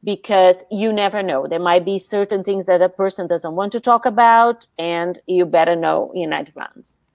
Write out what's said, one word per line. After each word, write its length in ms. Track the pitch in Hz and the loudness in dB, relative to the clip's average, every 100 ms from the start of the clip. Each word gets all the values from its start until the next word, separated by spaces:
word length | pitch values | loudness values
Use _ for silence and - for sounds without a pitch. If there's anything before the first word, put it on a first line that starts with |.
Because 600 | 196 196 - 202 185 180 - | -6 -8 0 4 6 4 -2
you 220 | 214 220 | -4 -2
never 300 | 214 196 208 | 0 -2 -2
know. 240 | 190 135 139 | -4 -4 -4
There 120 | 165 | -2
might 240 | 175 175 | 2 2
be 140 | 170 196 | 0 -6
certain 440 | - 208 202 202 | -4 -4 -2 -4
things 220 | 185 196 185 | -4 -4 0
that 140 | 180 | 2
a 60 | 180 | 2
person 380 | 185 190 185 170 | 0 -4 -4 -4
doesn't 280 | 170 165 | -4 -4
want 180 | 165 202 | -6 -6
to 80 | 233 | -4
talk 260 | 247 233 247 | 0 2 2
about, 600 | 220 233 233 233 233 - - | 2 6 6 4 0 -10 -8
and 400 | 170 170 175 175 - | -6 -4 -4 -6 -2
you 180 | 185 175 | 0 2
better 300 | 165 165 170 | 2 2 0
know 340 | 160 156 - | 0 -2 -4
in 180 | - 165 | -6 -6
advance. 720 | 151 - - - - - - _ | -6 -8 -14 -16 -16 -20 -20 _